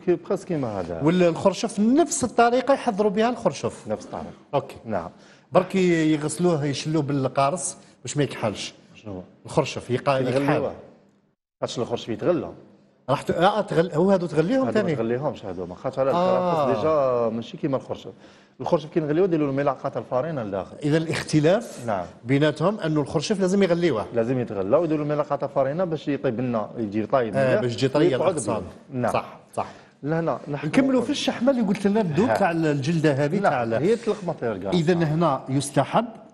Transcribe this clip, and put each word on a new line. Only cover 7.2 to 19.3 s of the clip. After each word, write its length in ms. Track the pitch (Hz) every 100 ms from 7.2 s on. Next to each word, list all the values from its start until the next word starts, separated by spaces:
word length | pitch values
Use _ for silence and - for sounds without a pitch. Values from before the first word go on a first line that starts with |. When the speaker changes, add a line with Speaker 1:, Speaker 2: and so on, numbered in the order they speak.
| 131 139 139 175 - - - _
Speaker 2:
باش 140 | 127 143
ما 60 |
يكحلش. 520 | 131 - 113 98 - - _
Speaker 1:
شنو 180 | - 110
هو؟ 80 | 92 90 - -
Speaker 2:
الخرشف 440 | - 135 110 -
يقا-، 20 |
يكحل. 360 | 123 - 135 127
Speaker 1:
يتغليوه. 440 | 127 143 147 127 87 - - _ _ _ _ _ _
خاطش 180 | 123 -
الخرشف 300 | 113 117 -
يتغلى. 420 | 107 139 170 87 - - _ _ _ -
Speaker 2:
راح 120 | 143
ت-، 80 | -
آه، 300 | 175 185 214
تغل-، 340 | 190 151 175
هو 160 | 151 190
هادو 160 | 190 170
تغليهم 320 | 147 165 262
Speaker 1:
هادو 80 | 254
ما 60 |
Speaker 2:
ثاني؟ 240 | 220 190 135
Speaker 1:
تغليهمش 480 | 113 120 147 101
هادو، 220 | 104 90 87
ما 80 |
خاطش 240 | 87 135 127
على 120 | 135
Speaker 2:
آه. 540 | 170 185 185 180 165
Speaker 1:
الكرافس 140 | 135 113
ديجا 580 | 156 156 135 123 117 113
ماشي 200 | 113 170
كيما 200 | 156 131
الخرشف. 340 | - 107 120 - - - _ _
الخرشف 300 | 131 165 156
كي 100 | 170
نغليوه 260 | 151 156
نديروا 200 | 190